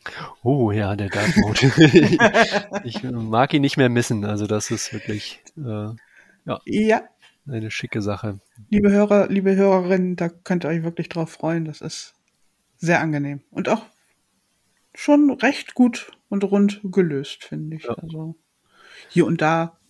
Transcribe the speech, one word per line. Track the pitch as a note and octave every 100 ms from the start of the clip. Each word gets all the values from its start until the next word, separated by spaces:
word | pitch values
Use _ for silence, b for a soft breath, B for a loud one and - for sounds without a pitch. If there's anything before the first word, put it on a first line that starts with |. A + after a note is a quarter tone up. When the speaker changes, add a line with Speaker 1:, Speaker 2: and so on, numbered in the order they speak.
| B B D#3 -
Speaker 1:
Oh | A#2 C#3+ A2+
ja, | G#2 G2+
der | G2+ G2+
Dark | - F3+ F#3+
Mode. | G3+ -
<laughs> | C3+ C#3 D#3 A#2+ A2 F4+ A3+ G#3 A3+ G3+ - G3+
Ich | B2+ A2+
mag | B2+ A#2+ A2+ A2 C#3
ihn | D3+
nicht | C#3 -
mehr | B2+
missen. | A#2+ A#2 A2
Also | G2+ G#2 G#2
das | G#2+ -
ist | A2+ -
wirklich, | A2 - G#2+ - - - -
äh, | C3+ G#2+ G#2 A2+ b b b b
ja, | - B2
Speaker 2:
Ja. | - G3+ G#3+ A3 - _ b b -
Speaker 1:
eine | A#2 A2
schicke | - B2 A#2
Sache. | G2+ G2+ A2 G2 _ _ G2+
Speaker 2:
Liebe | G#3 G3+
Hörer, | G3+ G#3 G3+ F#3+
liebe | G3 F#3+ F#3+
Hörerinnen, | G3 F#3+ F3+ F#3+ F3+
da | F3+ E3+
könnt | - - F3+
ihr | D3+
euch | E3
wirklich | D#3+ E3+ E3
drauf | E3+ D#3+
freuen. | - D#3 E3
Das | D#3 D3
ist | - - - _ _ _ _ _ _ _
sehr | E3 E3+
angenehm | D#3+ D3 C#3+ C#3+ -
und | - F#3+
auch | A3 - _ _ _ _ _ _ _ _ _ _
schon | - - D4 D4
recht | B3 A#3 C#4+ -
gut | - B3 A#3+ - - _
und | G3+
rund | G3 G3+ G3+ G3+
gelöst, | G3 F#3+ F3 C#3 C#3+ -
finde | - D#3 D#3 D#3+
ich. |
Speaker 1:
Ja. | -
Speaker 2:
Also | A#2 D#3+ D#3+ D#3+ D#3+ _ _ B B B B B
hier | E3+ E3
und | E3
da, | D#3 E3 E3 - _